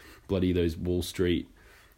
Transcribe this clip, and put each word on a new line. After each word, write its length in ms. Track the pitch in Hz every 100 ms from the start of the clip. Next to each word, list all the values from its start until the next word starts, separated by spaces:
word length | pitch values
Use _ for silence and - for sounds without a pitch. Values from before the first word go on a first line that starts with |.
| - - -
bloody 240 | 95 92
those 240 | 90 85 85
Wall 280 | 90 90
Street, 440 | 85 - 90 85 - - - - -